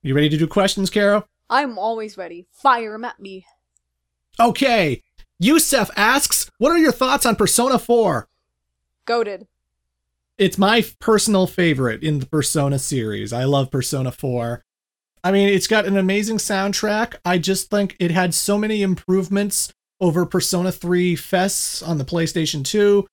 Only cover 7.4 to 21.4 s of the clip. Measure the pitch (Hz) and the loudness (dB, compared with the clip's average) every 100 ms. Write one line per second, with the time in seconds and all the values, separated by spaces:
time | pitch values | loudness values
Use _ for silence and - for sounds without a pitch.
7.4 | 208 - 247 254 - 240 208 131 - _ | 2 2 2 0 2 2 2 0 -6 _
8.4 | _ _ _ _ _ _ - 233 208 190 | _ _ _ _ _ _ -4 -2 -2 -6
9.4 | 208 _ _ _ _ _ _ _ _ _ | -16 _ _ _ _ _ _ _ _ _
10.4 | 196 - 196 233 - - - 214 214 196 | 0 2 2 4 0 -4 0 2 2 2
11.4 | 185 - 175 135 127 110 156 147 131 156 | 0 0 0 2 -2 -2 -4 -4 -2 -2
12.4 | 135 156 139 139 - 139 110 101 104 117 | -2 0 0 -2 -2 -4 -4 -6 -6 -4
13.4 | 131 139 135 139 131 139 131 - 139 120 | 0 0 0 -4 -4 -4 -6 -6 -6 -4
14.4 | 117 120 _ _ _ _ _ _ 180 196 | -6 -8 _ _ _ _ _ _ 0 2
15.4 | 196 196 - 214 196 196 185 196 214 220 | 4 2 2 0 2 0 2 0 -2 -4
16.4 | - 196 196 196 214 208 233 - 180 180 | -2 -2 -2 -2 -2 -2 -4 -6 -2 0
17.4 | 165 190 - 208 196 - 175 175 180 - | 0 -4 -2 -2 -2 -2 0 0 0 -2
18.4 | - 208 214 214 196 180 - 185 185 196 | 0 0 0 -2 0 -2 0 0 0 -2
19.4 | 202 - - _ _ _ 180 160 175 185 | -2 -4 -6 _ _ _ 0 0 0 -2
20.4 | - 180 180 180 175 180 180 170 - 185 | -2 -2 -2 -4 -2 0 0 -2 -2 0